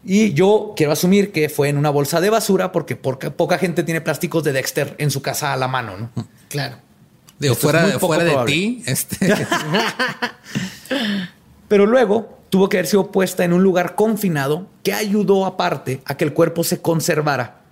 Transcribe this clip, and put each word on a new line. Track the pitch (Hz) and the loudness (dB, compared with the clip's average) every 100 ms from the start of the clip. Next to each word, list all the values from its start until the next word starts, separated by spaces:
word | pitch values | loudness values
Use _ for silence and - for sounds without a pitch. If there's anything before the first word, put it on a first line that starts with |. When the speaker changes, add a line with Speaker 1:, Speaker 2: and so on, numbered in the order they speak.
| - | 2
Speaker 1:
Y | 196 220 | 2 2
yo | 143 190 214 - - | 4 4 4 0 -2
quiero | 151 | 0
asumir | 151 180 202 196 | 2 4 4 2
que | 160 151 | 0 -2
fue | 147 143 | 0 0
en | 143 | 2
una | 147 | 2
bolsa | 143 139 170 | 0 0 0
de | 185 | 2
basura | 220 202 190 185 | 0 2 0 0
porque | 170 143 123 | -4 -6 -6
porca-, | 135 127 - | -6 -6 -8
poca | 143 165 175 | -4 0 0
gente | 175 170 | 0 -2
tiene | 156 165 | -2 -4
plásticos | 156 160 180 165 | -4 -4 -2 -2
de | 151 | 0
Dexter | 131 - - 139 - | -2 -2 -4 -6 -2
en | 147 | -2
su | 139 | -2
casa | 139 127 147 | -6 -4 -4
a | 135 | -2
la | 131 | -2
mano, | 131 113 95 | -4 -6 -10
¿no? | 117 - 117 _ _ | -8 -8 -10 _ _
Speaker 2:
Claro. | 143 131 - _ _ _ _ _ _ | -8 -8 -10 _ _ _ _ _ _
Speaker 3:
Digo, | 139 120 | -2 2
Speaker 1:
Esto | 151 | 2
es | |
Speaker 3:
fuera, | 156 180 | 4 4
Speaker 1:
muy | |
poco | - 180 | 2 0
Speaker 3:
fuera | 156 | 2
de | 170 | 2
Speaker 1:
probable. | 139 117 | 2 2
Speaker 3:
ti, | 151 202 247 151 | 0 -2 -4 -4
este. | 135 - - | -4 -4 -2
Speaker 1:
<laughs> | 190 202 123 339 156 190 214 - 254 - 240 - - - 190 - - 269 214 202 180 _ _ _ _ | 0 2 0 -4 -2 -2 -2 -2 -4 -4 -8 -10 -10 -8 -8 -12 -8 -4 -4 -4 -6 _ _ _ _
Pero | 208 202 | 2 4
luego | 254 220 220 208 - _ | 4 2 0 -4 -18 _
tuvo | 185 190 | 2 2
que | 185 | 0
haber | 165 | 2
sido | 202 185 | 0 2
puesta | 196 185 - | 0 -2 0
en | 180 | 0
un | 175 | 4
lugar | 190 180 175 - | 4 2 -2 0
confinado | 214 214 196 151 135 151 185 _ | 0 0 0 0 -2 -2 -6 _
que | 190 | -4
ayudó | 202 214 208 190 196 190 | -2 0 0 4 2 2
aparte | 185 175 147 - 135 - | -2 -2 -2 -6 -8 -6
a | 143 | -2
que | |
el | 156 | -2
cuerpo | 143 165 170 | 2 0 2
se | 165 175 | -4 -2
conservara | - 165 - 151 151 135 120 - _ | 0 0 0 0 0 -2 -4 -10 _